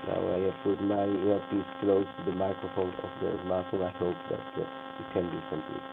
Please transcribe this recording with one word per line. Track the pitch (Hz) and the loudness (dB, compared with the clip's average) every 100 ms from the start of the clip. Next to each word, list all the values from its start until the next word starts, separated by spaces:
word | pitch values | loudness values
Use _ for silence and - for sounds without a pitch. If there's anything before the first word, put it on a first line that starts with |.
| 95 | -2
Now | 92 92 | 0 2
I | 92 | 2
have | 95 92 | 2 2
put | 101 95 | 0 2
my | 101 101 | 4 4
earpiece | 101 98 98 101 - 104 92 - | 4 4 4 2 2 -2 -2 0
close | 101 98 101 - | 4 4 4 -2
to | |
the | 95 92 | -2 0
microphone | 95 95 92 101 92 92 | 0 0 -2 0 0 -2
of | - - | -6 -2
the | 90 87 | -2 -2
smartphone. | 92 92 92 98 | 0 0 0 0
I | 90 - | 0 0
hope | 90 87 - | 0 0 -4
that, | 90 - - | -4 -4 -4
uh, | 85 - - - | -6 -6 -10 -10
it | - | -2
can | 92 90 | -2 0
be | 80 - | -4 -4
complete. | 78 - - - | -6 -4 -8 -8